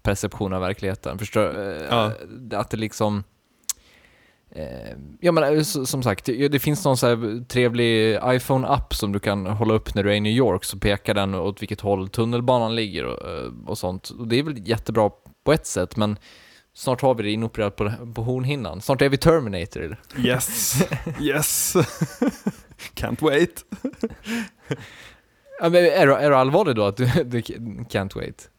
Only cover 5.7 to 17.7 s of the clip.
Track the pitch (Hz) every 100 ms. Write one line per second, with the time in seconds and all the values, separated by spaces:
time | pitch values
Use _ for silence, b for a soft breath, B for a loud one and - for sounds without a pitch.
5.7 | 147 131 139 123 98 - 120 143 143 -
6.7 | 147 147 127 127 117 117 117 123 123 123
7.7 | 120 117 113 110 101 127 127 - 131 127
8.7 | 139 - - 104 101 - 101 92 104 113
9.7 | 110 - 104 98 104 107 117 123 92 -
10.7 | 101 107 101 - 101 98 95 90 98 104
11.7 | 104 101 98 95 - 113 120 120 123 113
12.7 | 117 107 85 62 60 - 82 62 60 58
13.7 | 98 92 92 - - 117 120 156 127 92
14.7 | 110 - 113 104 - - _ - 160 -
15.7 | - 92 - 107 104 B B B B B
16.7 | - 135 123 135 117 104 107 113 - 101